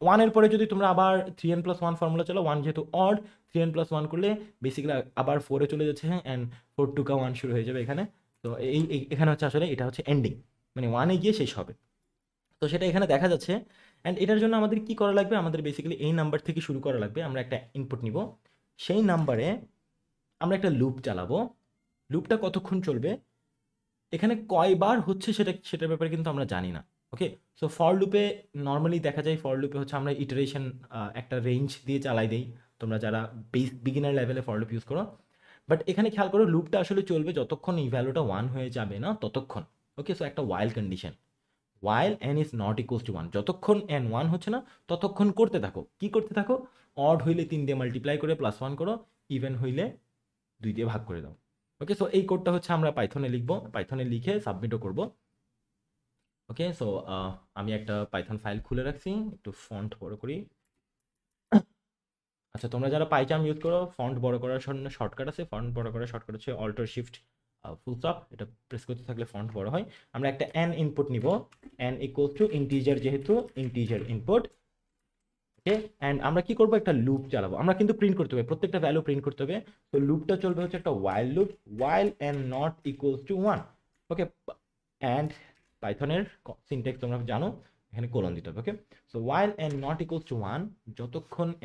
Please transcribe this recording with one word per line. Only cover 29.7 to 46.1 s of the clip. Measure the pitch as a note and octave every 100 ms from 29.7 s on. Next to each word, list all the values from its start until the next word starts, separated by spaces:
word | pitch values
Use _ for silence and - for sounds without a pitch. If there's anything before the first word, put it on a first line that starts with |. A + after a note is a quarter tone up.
| C#3
হচ্ছে | C#3 C#3+
আমরা | C#3
ইটারেশন, | C#3 C3+ C3 C3+ C#3 C3 B2 -
আহ, | A#2 G2+
একটা | A#2+ A#2+ B2+
রেঞ্জ | A#2+ B2 C#3 - -
দিয়ে | C#3
চালাই | C#3 A2+ A2
দেই। | A2+ B2 - _ -
তোমরা | A2+ A2
যারা | A2+ A2 A2 A2+ A#2+
বেস-, | B2 B2+ B2+
বিগিনার | A#2+ C3+ C#3+
লেভেলে | C#3 A#2+ C3
for | A#2+ G#2+
লুপ | A2
ইউজ | A2+
করো, | - D3 G#3+ - _ _ _ - -
but | D#3+ -
এখানে | F#3 G#3+
খেয়াল | G#3+ F#3+
করো | G3+
লুপটা | G#3 E3 D#3+ G3+
আসলে | F3 G3
চলবে | G3 E3 D#3
যতক্ষণ | D#3 A#2+ D#3 - E3+
এই | C3+
ভ্যালুটা | B2+ C3 D3
ওয়ান | B2+ F#2+ B2
হয়ে | C3 B2+
যাবে | B2+ G#2 G2
না | D#3
ততক্ষণ। | G#3+ G#2+ C3+ - - D#3+ _ _ -
ওকে, | C#3+
so | F#3
একটা | D#3+ -
while | B2 F2+ A2
condition, | A2 G2+ F#2 F2+ - _ _ _ _ _ -
while | G2 A2 F#3 G#3+ C3+
n | D3
is | D3+ A#2
not | G2+ A2
equals | A#2 A#2 -
to | F2+
one, | E2
যতক্ষণ | G2+ G#2 F3+ - G#3 G#3
n | D3 A#2
ওয়ান | A#2 D#3+
হচ্ছে | F3 G#3
না | G#3+ - _ -
ততক্ষণ | E3+ G3 G3 G#3
করতে | G3 A3+ F3
থাকো। | G#2 - - -
কি |
করতে | G3+